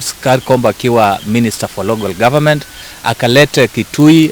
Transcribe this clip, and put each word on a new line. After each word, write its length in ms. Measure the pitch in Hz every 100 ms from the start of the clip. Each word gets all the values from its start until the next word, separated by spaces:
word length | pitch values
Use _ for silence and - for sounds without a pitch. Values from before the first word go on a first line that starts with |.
Mskari 420 | - - 135 131
Kombo 260 | - 127 117
akiwa 500 | 101 127 117 104 98 104
Minister 420 | 117 117 - -
for 180 | - 95
Local 280 | 113 98
Government, 480 | 90 117 147 151 151 - - - -
akalete 640 | 117 113 120 131 147 - 120
Kitui 640 | - 104 - 151 160 156